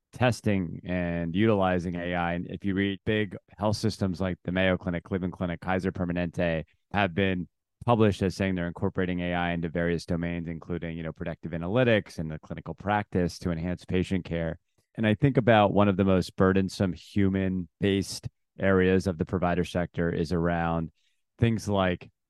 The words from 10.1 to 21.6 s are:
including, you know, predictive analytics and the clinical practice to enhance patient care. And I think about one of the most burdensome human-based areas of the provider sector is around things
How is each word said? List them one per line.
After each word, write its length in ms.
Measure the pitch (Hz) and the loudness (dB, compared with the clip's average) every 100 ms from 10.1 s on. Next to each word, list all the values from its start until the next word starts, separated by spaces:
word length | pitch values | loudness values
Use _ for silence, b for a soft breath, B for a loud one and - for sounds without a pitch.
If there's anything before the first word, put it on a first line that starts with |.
| 85 85 85 82 | -4 -4 -6 -8
including, 500 | 80 87 85 82 82 | -10 -8 -8 -8 -8
you 60 | |
know, 100 | 82 | -10
predictive 380 | - 85 80 82 | -8 -10 -10 -8
analytics 680 | 82 87 117 120 107 - - | -6 -2 0 4 2 0 -8
and 120 | 80 | -8
the 80 | 78 | -8
clinical 360 | - 80 80 | -12 -12 -12
practice 680 | - 95 104 101 95 85 - | -8 -2 -2 0 -2 -2 -2
to 100 | 90 | -6
enhance 340 | 82 87 87 | -4 -4 -6
patient 400 | - 92 87 95 | -4 -2 0 -2
care. 360 | - 85 82 80 _ _ _ | -4 -4 -4 -8 _ _ _
And 100 | - | -2
I 100 | 110 | 0
think 220 | 104 143 131 | 2 2 4
about 360 | 113 110 101 | 6 6 6
one 160 | 90 104 | 6 4
of 80 | 92 | 4
the 80 | |
most 320 | 95 92 - - | 4 4 2 2
burdensome 560 | 95 95 95 - 98 | 4 4 2 0 -2
human-based 1400 | - - 104 98 95 92 92 85 - 101 98 90 - - _ _ - | -2 -6 0 2 2 0 -2 -6 -2 0 2 0 -6 -12 _ _ -2
areas 480 | 98 95 92 92 95 | 2 4 6 4 2
of 100 | 82 | -2
the 60 | |
provider 400 | 90 90 87 87 | -2 0 0 0
sector 460 | 85 90 85 - 85 | 0 -2 -4 -2 -2
is 220 | 90 78 | 0 -2
around 580 | 87 85 85 85 82 80 _ _ _ _ - | 0 0 0 0 -2 -4 _ _ _ _ -2
things 280 | 117 110 | 0 0